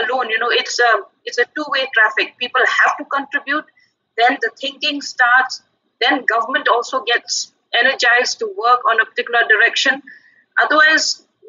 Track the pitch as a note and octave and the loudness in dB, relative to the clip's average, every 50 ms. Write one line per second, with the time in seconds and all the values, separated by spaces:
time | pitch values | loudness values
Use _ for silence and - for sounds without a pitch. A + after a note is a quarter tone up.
0 | A#3 A#3+ B3+ C4 B3 A3 A3 G#3+ A#3 A#3+ A3+ B3 - - - - A#3+ A#3 A3 G3+ | 2 0 -2 -2 -2 -2 -2 -2 0 0 0 0 -2 -2 -2 0 2 2 2 0
1 | - - _ _ - A#3 - A#3+ A#3+ - - D#4 D4+ D4 C4+ C4+ C4 B3+ - A3+ | -2 -8 _ _ -14 -6 -2 -2 -2 -2 -4 -8 -6 -4 -2 -2 -2 0 2 2
2 | G#3+ G#3+ - G#3 F3+ - - - B3 A#3+ - B3+ A3 - - - G#3 C4 - - | 2 2 2 0 -4 -4 -6 -10 -8 -4 -2 0 0 0 2 2 2 0 0 -2
3 | D4 - C4 C4 C4+ - - C#4+ - C4+ C#4+ D4+ - _ _ _ _ _ _ _ | -6 -6 -6 -6 -6 -4 -6 -6 -4 -4 -4 -4 -4 _ _ _ _ _ _ _
4 | _ _ - A3+ A#3 B3 C#4 C4+ - A3 - - C4+ C#4 C#4 C4 D4 D4+ C#4+ C#4+ | _ _ -2 0 2 2 2 0 -4 -6 -6 -6 -10 -10 -10 -6 -6 -6 -6 -6
5 | - - - - B3 A#3+ A#3+ E3+ - - - - _ _ _ _ _ _ _ - | -8 -6 -2 0 2 4 4 4 2 0 -6 -12 _ _ _ _ _ _ _ -2
6 | A#3 C4 D4 C4+ A#3+ - G#3+ A#3 - A#3+ C#4 D4 - B3+ A#3 A#3+ A#3 - C4+ B3+ | -2 0 0 -2 -2 -2 -2 -2 -2 0 -2 0 0 0 0 0 0 -2 -4 -4
7 | - A#3 A#3+ A#3 - - - - - - _ _ _ _ - A#3 A#3+ C4 C4 - | -2 -2 -2 -2 -2 -6 -8 -8 -8 -10 _ _ _ _ -2 0 2 0 0 0
8 | B3 A#3+ A#3+ B3 B3 - - - A3+ G#3 F#3+ F#3+ A3 A#3+ - - - - A3+ A3 | 2 2 2 2 0 -2 -4 -6 -8 -8 -6 -2 2 2 2 2 2 0 0 0
9 | G#3 - - B3 A#3+ - A#3 A#3 A#3 A#3 G#3+ G3+ A3+ A3+ - - - C#4 C4 C#4+ | -2 -2 -4 -8 -6 -2 0 0 2 4 4 4 4 2 2 0 0 0 -2 -2
10 | - - - - _ _ _ _ _ _ - - D3 D3 A#3 D#4 D#4 - D#4 - | -4 -16 -20 -20 _ _ _ _ _ _ -2 -2 0 2 4 4 4 4 4 2
11 | - - - - _ _ _ _ - | 0 -2 -6 -8 _ _ _ _ -20